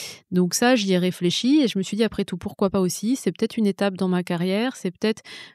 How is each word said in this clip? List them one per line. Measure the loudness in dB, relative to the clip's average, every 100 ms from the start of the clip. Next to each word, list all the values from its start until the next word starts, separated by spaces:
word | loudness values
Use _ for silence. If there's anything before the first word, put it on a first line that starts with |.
| -14 -16 _
Donc | 0 2
ça, | 2 4 4
j'y | 4
ai | 2
réfléchi | 2 0 -2 0 2 4
et | 4
je | 0
me |
suis | -4 -2
dit, |
après | -2 -2
tout, | -4 -6
pourquoi | -8 -2 0
pas | 2
aussi ? | 0 0 -2 -2
C'est | -2
peut-être | -2 -2 2
une | 0
étape | 2 -2 0
dans | 0
ma | 0
carrière, | 0 -2 0 0 -2 -4
c'est | -8
peut-être, | -2 -2 -2 -8 -18 -18